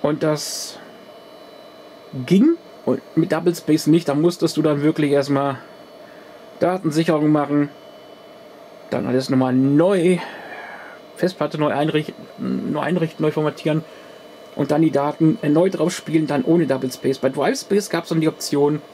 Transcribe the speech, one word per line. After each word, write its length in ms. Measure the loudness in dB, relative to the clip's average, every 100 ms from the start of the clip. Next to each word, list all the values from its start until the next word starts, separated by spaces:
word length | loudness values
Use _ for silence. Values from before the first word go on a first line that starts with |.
| 0
Und 160 | 0
das 560 | 0 -2 -4 -10 -12 -16 -20 -20 -20 -20 -20 -20 -20 -20 -20 -20 -20 -20 -16 -12 2
ging 240 | 4 4 2 -6 -8
und 180 | -4 -4 -2 -2
mit 160 | 0
Double 200 | 0 0
Space 360 | -2 0 0 4
nicht. 200 | 2 2
Da 60 |
musstest 420 | 0 0 0 -2 0
du 60 |
dann 200 | 0 2
wirklich 280 | 0 0 2
erstmal 480 | 2 2 0 0 -4 -12 -20 -20 -20 -20 -20 -20 -20 -20 -2
Datensicherung 720 | -2 0 -2 0 2 2 4
machen. 380 | 2 2 -2 -2 -8 -20 -20 -20 -20 -20 -20 -20 -20 -20 -20 -8
Dann 180 | -6 -2
alles 220 | -2 0
nochmal 220 | 0 2
neu, 640 | 2 2 4 4 4 2 0 -4 -14 -16 -16 -16 -18 -18 -20 -20 -4
Festplatte 420 | -4 -2 -6 -2
neu 140 | -2
einrichten, 420 | 0 0 -2 -4 -12 -20 -10
neu 400 | -6 -4 -4 -4
einrichten, 460 | -2 -2 -2 -2
neu 80 | -2
formatieren 520 | 0 -4 -2 -2 -2 -4 -20 -20 -20 -20 -20 -16
und 160 | -6 -2
dann 120 | 2
die 100 | 2
Daten 460 | 2 -2 2 2 2
erneut 340 | 2 2 2 2
drauf 160 | -2
spielen, 360 | -2 -2 0 0
dann 160 | -2
ohne 240 | 2 2 2
Double 240 | -2 -4
Space. 260 | -4 -4 0
Bei 100 | -2
Drive 300 | 0 -2 -2
Space 320 | -2 -2 0
gab's 200 | -6 -2
dann 100 | 0
die 80 | 0
Option 520 | -2 -4 2 2 0 -6